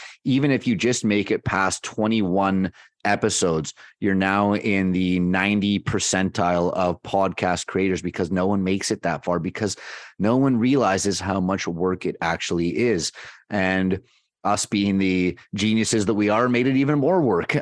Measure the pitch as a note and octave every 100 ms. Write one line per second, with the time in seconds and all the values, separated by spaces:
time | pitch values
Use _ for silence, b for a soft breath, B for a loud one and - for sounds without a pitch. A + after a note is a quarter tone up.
0 | B B C#3+ C3 C#3+ C3 B2 G2 A#2 B2
1 | A2+ G#2 G2 G#2+ - G2 F#2+ - - -
2 | A2 A2+ F#2+ F#2+ G2 F#2+ F#2 B B B
3 | G#2 G2+ A2 - F2+ D#2+ C#2+ - B B
4 | G#2 F#2+ F#2+ G2+ G2+ G#2 A2 G2 F#2+ F#2
5 | F#2 F2+ F2 F#2 G2 G#2 G2+ G2+ - G#2
6 | - F#2+ F#2+ G2 F2+ F2 F2 - F2+ F2
7 | - G2 F#2+ F2 F#2 F2 - F#2+ F#2+ F2+
8 | F2 - F2 F#2 F#2 G2+ F#2 G2 - G#2
9 | F2 D#2 - F2 E2 - G#2 - B B
10 | B B G2 B2+ C#3 A#2+ B2 C#3 G#2 F#2+
11 | G2+ F#2 F#2 G2 F#2 F#2+ - E2+ F#2 F#2
12 | F2 - E2 E2 - F2 E2+ F2 A#2+ F#2+
13 | D#2 - B B B G#2+ F#2 F#2+ F#2 F#2+
14 | - b b _ F#2+ G#2 - G#2 G2+ G2
15 | F#2+ F#2 F2+ - B G2+ G#2+ A2 G#2+ A2+
16 | G2+ G#2 G#2 G#2+ B2 A#2+ B2+ C3+ C#3 D3
17 | C#3 F#3 C3+ F2 - D3+